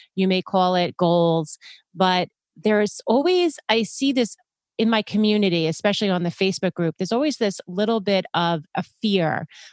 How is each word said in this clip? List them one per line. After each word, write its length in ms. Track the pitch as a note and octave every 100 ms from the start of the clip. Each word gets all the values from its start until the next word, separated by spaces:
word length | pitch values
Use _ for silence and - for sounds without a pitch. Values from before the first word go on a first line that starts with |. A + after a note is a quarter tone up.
| - -
you 120 | F#3+
may 140 | F#3
call 340 | - F#3+ F3+ F3+
it 220 | F3 -
goals, 600 | E3+ F3 E3+ E3 D#3 - - - _ F3
but 320 | F#3 F3+ - _ _ -
there's 420 | G#3 G#3+ G#3 - -
always, 520 | A#3+ E4 F4+ F4 - -
I 140 | A3+
see 280 | G#3 - C4+
this 240 | B3+ A3+ - _ _ _ -
in 100 | A3+
my 140 | A3
community, 640 | - G#3 G#3+ G#3+ G3 E3+ D#3+
especially 420 | E3 G3+ G3 G3+
on 140 | F3+
the 80 | F3
Facebook 420 | - F#3+ - F#3
group, 220 | - E3 -
there's 140 | F#3
always 260 | A#3 D4+ -
this 240 | G#3 - -
little 320 | F3+ G#3+ A3+
bit 260 | G3 F#3+ -
of 320 | E3+ E3+ E3 - -
a 80 | - _
fear 420 | A3 F#3+ D#3+ A#2+ D#3 - -